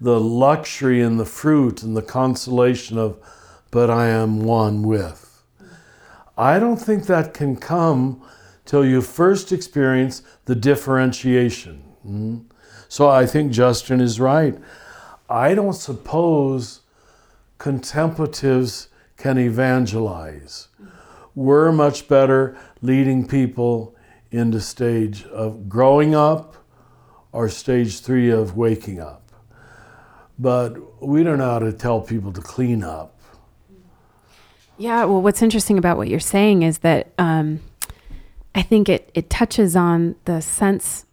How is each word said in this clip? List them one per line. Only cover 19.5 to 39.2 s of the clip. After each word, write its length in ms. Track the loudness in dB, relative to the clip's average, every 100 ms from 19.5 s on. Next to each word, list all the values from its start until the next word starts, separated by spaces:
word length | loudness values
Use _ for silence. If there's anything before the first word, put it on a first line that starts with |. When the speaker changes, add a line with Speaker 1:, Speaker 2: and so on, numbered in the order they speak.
| 0 0 0 0 -2 -6 -8 -14 -16 -20 -20 -20 _ -20 -20 -20 -20 -16
Speaker 1:
We're 380 | -4 2 4 4
much 340 | 4 2 0 2
better 480 | 4 6 4 0 -6 -20 -8
leading 440 | 0 2 2 0 0
people 680 | 0 0 0 -2 -2 -6 _ _ _ -8
into 300 | -2 0 -2
stage 640 | -6 -4 -2 0 -2 -6 -14
of 420 | -8 -8 -8 -6
growing 460 | 2 4 6 4
up 420 | 4 2 0 -6 -20 _ _ _ _ _ _ _
or 160 | -6 -6
stage 520 | -6 -2 0 0 -4
three 300 | -2 0 2
of 260 | 2 0 -2
waking 440 | -2 -2 -6 -12
up. 220 | -14 -18 _ _ _ _ -20 -20 -20 -20 -20 -20 _ -4
But 640 | 0 0 -2 -8 -20 -12
we 200 | -2 2
don't 140 | 2 0
know 120 | -2
how 60 | -2
to 120 | -4
tell 280 | -4 -2 -2
people 320 | -2 -8 -6
to 80 | -12
clean 440 | -12 -4 -2 -2
up. 340 | -4 -10 -14 _ _ _ _ _ _ _ _ _ _ _ _ _ _ _ _ -10
Speaker 2:
Yeah, 280 | -2 0
well, 180 | 2 2
what's 180 | 2 2
interesting 360 | 2 2 0 2
about 180 | 2 0
what 120 | -2
you're 120 | -4
saying 420 | -2 2 4 4
is 160 | 2 0
that, 340 | 2 0 -2 -2
um, 420 | 0 0 -2 -6 -10 -14 -14 -16 -20 -20 -20 -20 -8
I 80 | -6
think 260 | 2 2 2
it, 220 | 0 -2
it 160 | -6